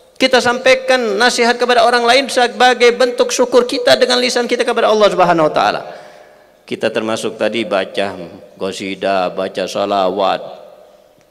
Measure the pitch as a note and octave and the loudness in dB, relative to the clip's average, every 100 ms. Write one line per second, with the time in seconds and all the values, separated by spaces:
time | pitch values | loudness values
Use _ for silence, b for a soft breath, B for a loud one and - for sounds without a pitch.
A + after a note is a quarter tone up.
0 | _ - C4 B3+ A#3+ B3 C4 C4 C4 B3+ | _ -2 2 2 2 0 2 2 2 0
1 | A3+ G3+ B3 B3 A#3 A#3+ B3 A#3+ A#3 A#3+ | 0 0 0 2 0 0 2 2 4 2
2 | A#3 C4 C4 B3+ A#3+ G#3 B3+ A#3 A#3+ - | 2 2 2 0 0 2 2 4 4 4
3 | B3+ B3 A#3+ - B3 B3+ A#3+ C4+ B3 - | 0 0 -2 0 2 2 2 0 2 2
4 | B3 B3 B3 B3 A#3+ A#3+ A#3+ A3+ G#3+ G#3+ | 2 0 0 -2 -2 -2 -2 0 2 4
5 | G3+ F3+ F3 E3 D#3 - G2+ D#2+ - B | 2 4 2 4 2 2 0 -2 -8 B
6 | B B B B B B - A#2 A2+ A2+ | B B B B B B -12 -4 -4 -2
7 | A2 A2 A2 - G#2+ A2+ G#2 G2 G2 - | -4 -4 -6 -4 -4 -2 -2 -2 -4 -4
8 | G2 F#2 E2+ F#2+ - - G2 F#2+ G2 F#2 | -6 -6 -14 -18 -20 -10 -10 -8 -10 -4
9 | G2 G2 F2+ F#2 F#2+ - F2+ G2+ G2+ G2+ | -2 0 -2 -4 -8 -6 -6 -4 -2 0
10 | F#2 G2 F#2 E2+ - - - - - _ | 0 0 -2 -2 -8 -18 -20 -20 -20 _
11 | _ _ _ | _ _ _